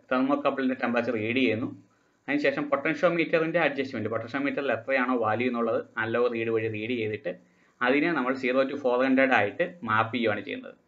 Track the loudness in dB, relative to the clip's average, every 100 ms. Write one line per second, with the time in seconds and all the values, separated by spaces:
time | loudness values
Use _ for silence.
0 | -2 0 2 2 0 0 -2 -2 0 0
1 | 0 -2 0 2 2 0 -4 -10 -20 _
2 | _ _ -4 0 0 0 0 0 0 2
3 | 2 2 2 0 2 0 0 0 -4 -4
4 | -4 -4 -6 -4 -2 -2 -2 -2 0 0
5 | 2 0 0 0 0 0 0 -2 -4 -6
6 | -2 2 2 0 0 0 -2 -4 -4 -4
7 | -4 -4 -8 -10 _ _ _ -2 2 2
8 | 2 0 0 0 0 2 0 0 0 2
9 | 4 4 4 4 2 -2 -4 -4 -2 0
10 | 0 0 0 -2 -6 -10 -12 -20